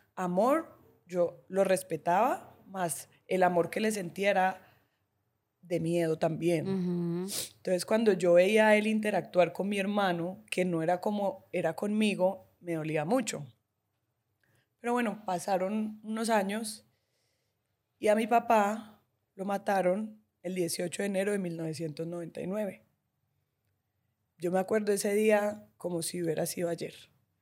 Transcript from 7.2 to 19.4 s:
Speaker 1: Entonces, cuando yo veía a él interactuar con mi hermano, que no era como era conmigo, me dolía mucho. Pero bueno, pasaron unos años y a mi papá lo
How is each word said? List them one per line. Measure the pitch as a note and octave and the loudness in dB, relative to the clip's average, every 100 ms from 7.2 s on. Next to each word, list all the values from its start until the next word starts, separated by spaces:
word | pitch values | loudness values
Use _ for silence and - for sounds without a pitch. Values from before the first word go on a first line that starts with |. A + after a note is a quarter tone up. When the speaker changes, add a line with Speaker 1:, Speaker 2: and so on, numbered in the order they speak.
| F#3+ - - - | -6 -8 -10 -8
Speaker 1:
Entonces, | - F3+ | -2 -2
cuando | - A3 A3 | 0 2 4
yo | F#3+ F3 | 4 6
veía | F3 F#3 A3 G#3+ | 6 8 6 6
a | G#3+ | 6
él | G#3+ | 4
interactuar | G#3+ G#3+ F#3+ - F3+ E3+ | 0 0 -2 0 2 2
con | - G3 | 2 -2
mi | G3+ | -2
hermano, | G3 G#3 G3 E3+ F3 F#3+ - | -2 0 0 0 -4 -8 -6
que | - | -2
no | F#3 E3 | 0 0
era | D#3+ F3+ | 0 0
como | A3 G#3 G3 - - | 0 -2 -2 -4 -6
era | F3+ E3 | -4 -2
conmigo, | E3 G#3 G#3+ G#3+ F3 F#3 F#3+ - _ | -2 -2 0 2 2 0 0 -12 _
me | F3 | -6
dolía | E3 D#3 D#3 | -4 -2 -2
mucho. | D3+ C4 G#3+ D3 C#3+ - _ _ _ _ _ _ _ _ _ _ _ _ | 0 0 -2 -8 -12 -18 _ _ _ _ _ _ _ _ _ _ _ _
Pero | A#3+ | -4
bueno, | A#3+ A3+ - - | -2 -2 -4 -4
pasaron | F3+ G3+ F#3 F#3+ G#3+ G#3+ - | -4 0 0 0 -2 -4 -8
unos | G#3+ A3 A3+ | -8 -4 0
años | A3 F#3+ G#3 A3 - _ _ _ _ _ _ _ _ _ _ _ _ | 0 0 -4 -8 -12 _ _ _ _ _ _ _ _ _ _ _ _
y | G#3+ | 2
a | |
mi | G#3+ A3 | 2 2
papá | A#3 A#3 A3+ G3+ A3 - - _ _ _ | 2 4 2 2 -2 -10 -20 _ _ _
lo | - | -10